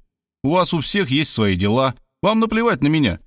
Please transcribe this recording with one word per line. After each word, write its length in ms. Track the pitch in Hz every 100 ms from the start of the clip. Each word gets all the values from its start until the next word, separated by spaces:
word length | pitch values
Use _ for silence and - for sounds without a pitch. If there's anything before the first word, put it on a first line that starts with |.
| _ _ _ _
"У 80 | 135
вас 240 | 180 170
у 60 | 165
всех 300 | - 202 131
есть 200 | 139 151
свои 260 | - 104 90
дела. 380 | 101 120 131 - _ -
Вам 180 | 185 220
наплевать 420 | 226 220 233 147
на 60 | 143
меня. 320 | 160 120 85